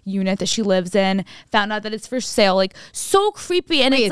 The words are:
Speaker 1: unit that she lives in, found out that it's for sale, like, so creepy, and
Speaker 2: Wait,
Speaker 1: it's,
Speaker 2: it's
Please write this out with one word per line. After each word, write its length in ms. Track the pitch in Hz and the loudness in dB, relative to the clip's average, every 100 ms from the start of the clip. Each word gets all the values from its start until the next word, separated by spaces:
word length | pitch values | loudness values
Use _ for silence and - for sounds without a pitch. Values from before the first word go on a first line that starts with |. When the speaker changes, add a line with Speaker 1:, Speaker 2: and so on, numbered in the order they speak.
Speaker 1:
unit 340 | 190 196 185 202 | -6 -4 -2 -2
that 80 | - | -2
she 140 | - | -2
lives 320 | 202 185 180 | 0 0 0
in, 320 | 202 190 190 - - - | 0 2 0 -4 -14 -2
found 220 | 220 208 | -2 0
out 80 | 214 | -4
that 100 | 214 | -8
it's 140 | 220 - | -10 -8
for 160 | 254 | -6
sale, 340 | - - 196 190 | -2 2 4 4
like, 200 | 190 - - | 0 -4 -16
so 400 | - - 392 415 | -10 2 2 2
creepy, 500 | - - 359 - 302 | -2 -4 -2 0 2
and 120 | 262 | 2
Speaker 2:
Wait, 100 | 269 | 2
Speaker 1:
it's, 20 | |
Speaker 2:
it's 60 | 220 | 0